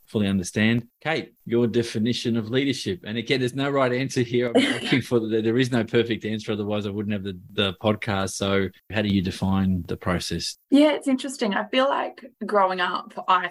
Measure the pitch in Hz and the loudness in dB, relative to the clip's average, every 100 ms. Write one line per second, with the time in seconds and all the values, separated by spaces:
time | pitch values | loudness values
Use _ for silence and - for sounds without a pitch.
0 | _ 113 101 98 90 110 107 120 120 _ | _ 0 0 0 0 0 2 2 -2 _
1 | 151 156 - _ - 117 120 120 117 113 | -4 -4 -6 _ -2 0 2 0 -2 0
2 | 113 117 123 117 107 127 139 131 107 92 | 0 0 -2 -2 -2 -2 0 -2 -4 -6
3 | - 117 113 131 123 131 139 139 127 123 | -6 -6 -2 0 0 -2 -2 2 2 0
4 | 135 - 120 123 123 240 196 123 - 139 | -2 -2 0 0 2 2 2 -2 0 -2
5 | - 120 107 110 110 117 127 123 113 120 | 2 0 0 0 2 2 2 0 2 2
6 | 113 107 107 110 107 107 101 104 101 101 | 2 -2 -4 -6 -4 -4 -2 -2 -4 -4
7 | 104 104 98 90 - - 98 90 107 107 | -4 -4 -6 -10 -10 -2 -2 2 2 2
8 | - 98 95 - 98 98 95 - - 107 | 0 -2 -2 -2 0 2 0 -6 -6 -2
9 | 104 98 92 - 95 95 95 92 87 92 | 2 2 2 -2 0 2 2 0 -2 -6
10 | - 87 - 85 - - - 277 302 285 | -2 -2 -2 -6 -6 -10 2 4 4 2
11 | 277 262 277 262 226 196 208 262 262 - | 0 -2 -2 -4 -2 -2 0 0 2 0
12 | - - 262 - 208 208 190 185 180 - | -4 -8 -20 -12 0 2 4 2 -2 -2
13 | - - 190 185 180 | -8 -8 2 2 2